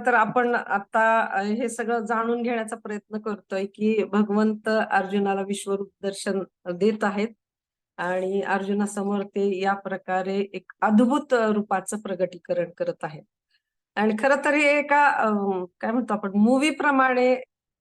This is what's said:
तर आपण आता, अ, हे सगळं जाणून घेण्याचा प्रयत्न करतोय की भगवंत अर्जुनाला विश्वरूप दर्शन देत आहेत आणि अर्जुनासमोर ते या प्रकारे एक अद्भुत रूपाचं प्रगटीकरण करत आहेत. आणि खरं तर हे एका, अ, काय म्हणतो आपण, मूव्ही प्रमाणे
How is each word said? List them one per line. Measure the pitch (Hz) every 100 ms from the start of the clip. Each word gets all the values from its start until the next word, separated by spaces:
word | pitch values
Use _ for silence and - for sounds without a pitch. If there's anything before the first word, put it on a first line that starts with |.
| 240
तर |
आपण | 240 214 247 240
आता, | 240 - 196 202 226 220 226
अ, | - 190
हे | 202 220 233
सगळं | 226 226 233
जाणून | 226 226 226 240
घेण्याचा | 233 240 220 233
प्रयत्न | 220 208 - 214
करतोय | 220 208 - 190 196
की | - 214 220
भगवंत | 190 208 208 208 220 214 220
अर्जुनाला | 220 - 196 190 202 202 196
विश्वरूप | 196 196 196 196 196 _
दर्शन | 196 196 208 190 180 _ 180
देत | 175 208 214
आहेत | 202 196 220 - _ _ _ _ _ -
आणि | 175 185 185 196
अर्जुनासमोर | - 196 196 202 208 208 196 202
ते | 196 208 202 185
या | 196
प्रकारे | 196 190 185 - 185 185 196
एक | 202 185 - -
अद्भुत | 202 214 240 285 285
रूपाचं | 247 220 208 208 190 185 214
प्रगटीकरण | 214 180 180 180 - 175 170
करत | - 175 170
आहेत. | 165 151 - _ _ _ _ _ _
आणि | - 220 214
खरं | 269 269
तर | 294
हे | 294 285 294
एका, | 285 285 285
अ, | 269 220 208 202 185 180 _
काय | 220
म्हणतो | 240 247
आपण, | 208 196
मूव्ही | 202 220 262 302
प्रमाणे | 269 294 269 262 247 254 254 - _ _ _